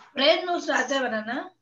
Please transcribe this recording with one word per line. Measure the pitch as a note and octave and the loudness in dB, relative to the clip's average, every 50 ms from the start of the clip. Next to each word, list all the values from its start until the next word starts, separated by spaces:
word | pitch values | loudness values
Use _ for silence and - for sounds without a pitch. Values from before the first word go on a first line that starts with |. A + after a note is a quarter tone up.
| - - - | -20 -8 -2
ప్రేయర్ | - C4+ D4 E4+ E4+ F4+ | 2 4 4 4 4 2
నోట్స్ | F4+ F4 D#4+ - - | -2 -2 -2 -2 0
రాసావా | C#4 B3+ B3 - C#4 C4+ B3+ A#3 | 0 0 0 0 0 -2 -2 -2
నాన్న? | A3 G#3+ G#3+ A3 B3 D4 F4+ F4+ - _ | -4 -4 -4 -6 -6 -6 -8 -10 -14 _